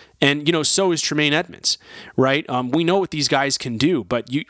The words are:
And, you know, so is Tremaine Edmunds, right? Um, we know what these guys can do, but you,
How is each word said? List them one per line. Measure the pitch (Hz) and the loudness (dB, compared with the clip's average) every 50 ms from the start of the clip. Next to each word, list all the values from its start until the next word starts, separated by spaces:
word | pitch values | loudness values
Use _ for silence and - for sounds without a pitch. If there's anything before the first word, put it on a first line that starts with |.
| - - _ - | -20 -20 _ 0
And, | 147 139 143 147 147 | 2 2 2 2 0
you | 156 | 0
know, | 170 160 143 | 0 2 2
so | - - 190 196 185 | 2 2 2 2 2
is | 170 151 | 0 0
Tremaine | - - 151 151 147 143 147 | -2 -2 0 0 2 2 2
Edmunds, | 165 180 - 85 - - - - - - - - - - - - | 0 -2 -4 -8 -6 -4 -4 -4 -4 -8 -16 -20 -20 -20 -6 -2
right? | - 131 131 135 151 - - | 0 2 2 2 0 -2 -4
Um, | 127 127 127 123 | -4 -4 -4 -2
we | 135 165 170 | -2 0 2
know | 165 185 196 | 2 2 0
what | 185 - | 0 -2
these | - 151 135 - | -4 -4 -2 0
guys | 147 135 139 139 - | 0 0 0 0 -2
can | - - 131 117 | -4 -4 -6 -2
do, | 107 131 170 180 131 101 | 0 0 2 2 0 -2
but | 90 123 117 107 - | -2 -4 -4 -4 -4
you, | 127 156 - | -6 -6 -6